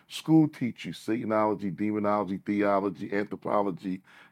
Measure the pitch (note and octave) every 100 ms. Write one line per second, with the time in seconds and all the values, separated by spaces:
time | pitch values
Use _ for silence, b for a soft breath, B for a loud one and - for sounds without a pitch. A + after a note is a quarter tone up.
0 | - - - D#3+ D3+ - A#2+ - F2+ E2+
1 | - A#2 G#2+ G#2+ G#2+ G2 G2+ E2 G#2+ G#2+
2 | G#2 G#2 F#2+ G2 - G#2 G2+ G2 G2 E2+
3 | G2 G2+ G2+ F2+ - G#2 G2+ E2 G2 F#2
4 | _ b b